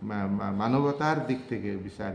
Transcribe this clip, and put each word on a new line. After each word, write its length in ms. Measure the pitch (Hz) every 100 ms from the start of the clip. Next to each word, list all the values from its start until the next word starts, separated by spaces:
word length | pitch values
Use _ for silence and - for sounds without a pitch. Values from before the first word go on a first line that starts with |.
মা-, 240 | 104 104 98
মা-, 260 | 101 101
মানবতার 760 | 98 110 131 143 143 151 156 120
দিক 100 | 127 -
থেকে 220 | 110 101
বিচার 420 | 98 95 - 98